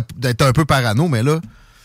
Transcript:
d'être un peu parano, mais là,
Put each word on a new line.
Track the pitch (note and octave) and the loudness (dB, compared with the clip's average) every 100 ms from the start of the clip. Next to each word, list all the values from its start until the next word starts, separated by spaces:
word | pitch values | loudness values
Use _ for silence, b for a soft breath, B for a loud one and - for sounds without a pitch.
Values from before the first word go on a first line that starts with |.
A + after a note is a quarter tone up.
| A#2 - | -4 -6
d'être | B2+ A#2 | -4 2
un | C#3 | 2
peu | B2 | 2
parano, | D#3 C#3+ A#2+ G#2+ F3 | 2 0 0 0 0
mais | A#2+ | 0
là, | C3 D#3+ - B B B | 0 -2 -4 B B B